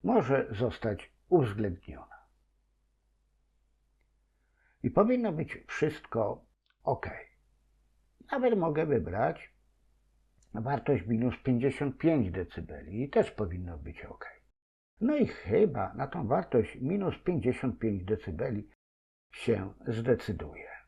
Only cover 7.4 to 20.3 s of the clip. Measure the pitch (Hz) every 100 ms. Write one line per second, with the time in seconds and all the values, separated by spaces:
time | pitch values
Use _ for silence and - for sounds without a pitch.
7.4 | _ _ _ _ _ _ _ _ - 285
8.4 | 247 214 165 151 160 123 87 95 139 165
9.4 | - _ _ _ _ _ _ _ _ _
10.4 | _ 110 113 139 - 127 92 113 123 -
11.4 | - 120 135 135 143 - 160 160 98 87
12.4 | 87 - 80 73 71 101 139 - - -
13.4 | 98 87 90 80 71 - - - - -
14.4 | _ _ _ _ _ _ 226 302 226 -
15.4 | 95 110 208 123 95 - - - 110 151
16.4 | 180 123 104 - 127 202 185 - - 170
17.4 | 107 123 131 113 113 98 90 107 - 80
18.4 | 139 104 - _ _ _ _ _ _ -
19.4 | - 98 95 - - 113 117 113 -